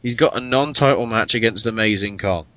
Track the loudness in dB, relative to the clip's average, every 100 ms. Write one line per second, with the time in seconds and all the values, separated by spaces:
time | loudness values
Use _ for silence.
0 | -6 2 2 0 0 0 0 2 2 2
1 | 0 -2 0 2 0 0 -6 0 0 0
2 | -4 -4 -2 -2 -6